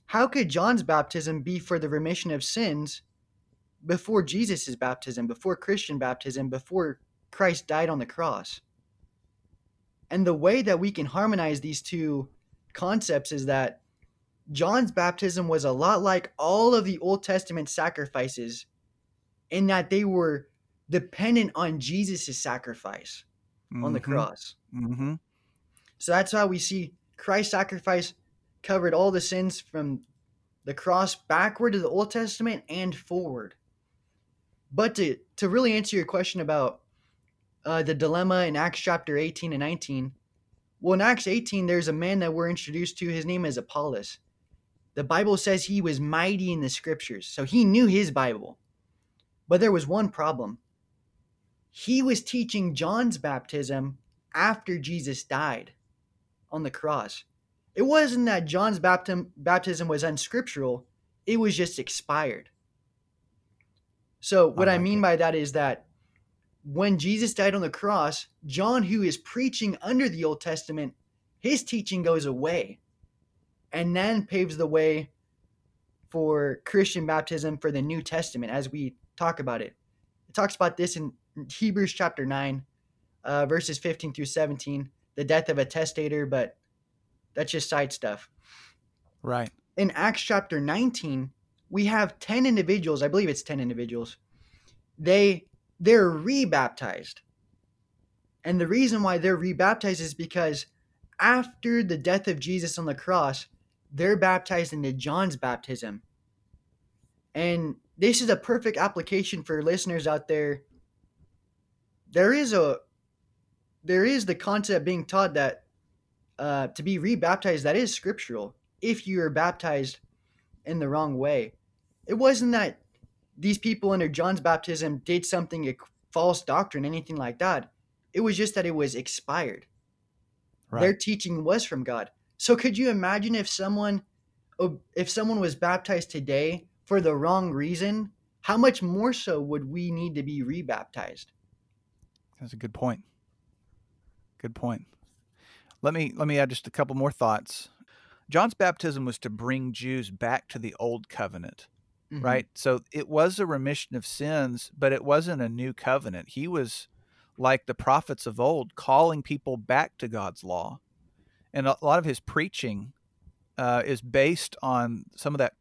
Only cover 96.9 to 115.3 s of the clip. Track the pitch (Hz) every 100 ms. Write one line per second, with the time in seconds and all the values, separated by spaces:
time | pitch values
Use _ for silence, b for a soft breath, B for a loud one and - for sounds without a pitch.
96.9 | 87 - - _ _ _ _ _ _ _
97.9 | _ _ _ _ _ 160 180 170 233 262
98.9 | 220 190 180 180 180 180 160 190 220 202
99.9 | 180 160 147 165 180 165 143 - _ _
100.9 | _ _ - 214 254 247 - 233 233 196
101.9 | 160 151 196 196 156 139 185 165 - 165
102.9 | 139 - 180 143 135 - _ _ _ _
103.9 | 139 180 202 185 185 - 180 165 151 139
104.9 | 131 139 160 190 135 127 120 - 127 113
105.9 | 104 - _ _ _ _ _ _ _ _
106.9 | _ _ _ _ 147 175 170 160 - _
107.9 | - 202 233 233 196 - 240 233 214 190
108.9 | 180 - 196 190 180 - 156 151 180 185
109.9 | 170 151 151 - 151 147 143 - _ _
110.9 | _ _ _ _ _ _ _ _ _ _
111.9 | _ _ 170 196 285 277 208 151 131 -
112.9 | _ _ _ _ _ _ _ _ _ 156
113.9 | 185 220 277 196 175 - 208 208 185 147
114.9 | 180 - 190 190